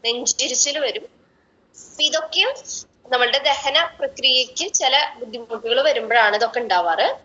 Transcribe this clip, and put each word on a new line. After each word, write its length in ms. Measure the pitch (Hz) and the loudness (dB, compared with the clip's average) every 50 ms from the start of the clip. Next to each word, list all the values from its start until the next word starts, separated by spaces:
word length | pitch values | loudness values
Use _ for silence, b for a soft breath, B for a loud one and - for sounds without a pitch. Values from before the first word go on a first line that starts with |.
| - | -2
നെഞ്ചരിച്ചിൽ 720 | 233 240 247 254 - - - 262 262 247 - - 285 285 311 | -4 -4 -2 -2 -2 -2 -2 -4 -4 0 0 0 0 0 -2
വരും. 240 | 294 226 196 214 - - _ _ _ _ _ _ _ _ _ _ _ _ _ - - - | -2 -2 -4 -6 -12 -14 _ _ _ _ _ _ _ _ _ _ _ _ _ -20 -20 -20
അപ്പൊ 120 | - - 302 | -4 -2 -2
ഇതൊക്കെയും 460 | 302 302 320 320 - - 359 392 494 571 - B B B B B _ _ _ _ | 0 0 -2 -4 -2 -2 0 0 0 -2 -6 B B B B B _ _ _ _
നമ്മളുടെ 300 | - 254 240 247 240 254 | -2 2 2 2 2 2
ദഹന 520 | 277 277 302 269 - - 277 277 311 339 339 - - | 2 2 2 0 2 -2 0 0 0 0 0 -4 -6
പ്രക്രിയക്ക് 720 | 285 262 - - 240 262 254 254 254 254 - - 330 403 - | -6 -6 -6 -2 0 2 2 2 0 -2 -6 -8 -6 -4 -2
ചില 400 | - - 262 269 285 294 - - | 0 0 2 2 2 0 0 -6
ബുദ്ധിമുട്ടുകൾ 680 | 233 240 220 214 240 233 - 226 220 226 226 240 262 | -12 -14 -12 -12 -14 -10 -10 -10 -8 -4 -2 0 2
വരുമ്പോഴാണ് 540 | 277 - 277 240 220 220 226 240 220 208 202 | 2 2 2 2 0 2 4 4 4 4 4
ഇതൊക്കെ 240 | 214 233 226 - 247 | 2 0 0 0 -4
ഉണ്ടാവാറ്. 580 | 233 214 185 180 175 170 165 170 247 480 539 - | -2 2 2 2 2 2 2 2 2 0 0 -4